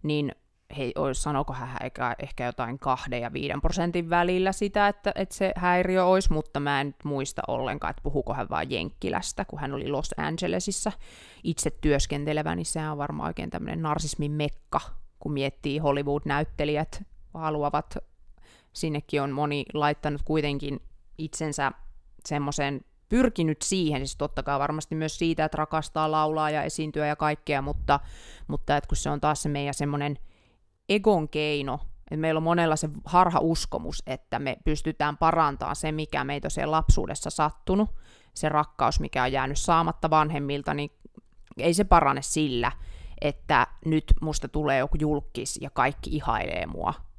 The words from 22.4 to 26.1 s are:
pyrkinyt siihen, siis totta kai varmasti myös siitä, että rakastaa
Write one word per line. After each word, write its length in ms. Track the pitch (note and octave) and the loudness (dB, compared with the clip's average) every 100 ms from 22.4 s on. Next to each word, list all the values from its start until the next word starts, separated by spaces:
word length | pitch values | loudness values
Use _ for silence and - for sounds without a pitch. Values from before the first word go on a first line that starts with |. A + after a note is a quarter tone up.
| C#3+ D3+ C#3+ C3+ - _ _ | -2 -2 -2 -4 -10 _ _
pyrkinyt 540 | A3+ B3+ - E3 D3+ | 4 4 4 0 0
siihen, 380 | - F#3+ D#3+ C#3+ | 0 2 2 0
siis 160 | C3+ - | -4 -4
totta 260 | D3 - | -4 -4
kai 160 | C#3 C#3 | -2 0
varmasti 360 | C#3+ D#3 - | 0 -2 -4
myös 240 | D#3+ D#3 - | -4 -4 0
siitä, 260 | E3 D#3+ | 0 2
että 120 | D#3 D#3 | 0 0
rakastaa 540 | D#3 D#3 D#3 D#3+ D#3 | -2 -2 -2 -2 2